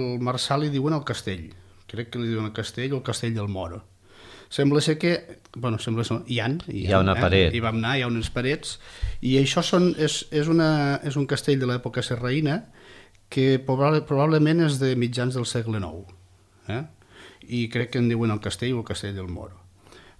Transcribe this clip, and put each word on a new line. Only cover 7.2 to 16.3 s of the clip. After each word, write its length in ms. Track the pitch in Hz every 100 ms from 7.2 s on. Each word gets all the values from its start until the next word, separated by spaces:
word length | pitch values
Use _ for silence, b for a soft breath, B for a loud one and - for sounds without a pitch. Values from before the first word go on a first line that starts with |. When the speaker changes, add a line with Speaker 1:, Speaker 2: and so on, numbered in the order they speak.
Speaker 2:
paret. 320 | 90 95 85
Speaker 1:
Hi 60 | 117
vam 160 | 113 113
anar, 140 | 117 135
hi 40 |
ha 60 | 123
unes 220 | 117 110
parets, 480 | 123 127 165 - - B B B B
i 160 | 123 135
això 240 | 135 175
són, 300 | 170 180 180 147
és, 260 | 151 - -
és 160 | 156 156
una, 480 | 165 156 151 143 139
és 100 | 151 139
un 100 | 135
castell 340 | 139 - 135
de 80 | 127
l'època 320 | 127 123 123
serraïna 600 | - 120 123 143 151 185 - B B B B B -
que 280 | 139 131 131
probable-, 440 | 135 131 143 151
probablement 600 | 151 139 156 156 151 165 156
és 140 | 135
de 100 | 131 123
mitjans 380 | 123 123 123
del 120 | 127 117
segle 320 | 123 113 107
nou, 220 | 85 82 92 - _